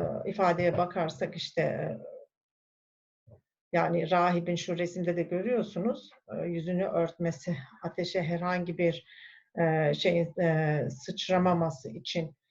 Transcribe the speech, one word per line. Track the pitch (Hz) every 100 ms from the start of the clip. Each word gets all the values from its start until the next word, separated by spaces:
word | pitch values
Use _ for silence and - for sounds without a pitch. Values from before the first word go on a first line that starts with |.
| 165 - -
e, |
ifadeye | 196 185 170 175 165
bakarsak | 175 190 160 - 170 170
işte, | - -
e, | 151 - 156 - - - - _ _ _ _ _ _ _ _ _ _ - _ _ _
yani | 170 160 170 165
rahibin | 180 175 175 170 175
şu | - 170
resimde | 175 185 175 175
de |
görüyorsunuz, | 165 175 208 247 220 175 202 285 - - -
e, | - 170
yüzünü | 170 160 180
örtmesi, | 190 170 165 - 170 165 - 143 - -
ateşe | 170 - 175 190
herhangi | 160 170 175 180 175 170
bir, | 170 160 - - - - _ -
e, | 165 160 151
şeyin, | 151 196 170 165 165
e, | 170 160 156 151 127
sıçramaması | 131 - - - 185 180 170 165 156 -
için, | 113 - 175 160 - _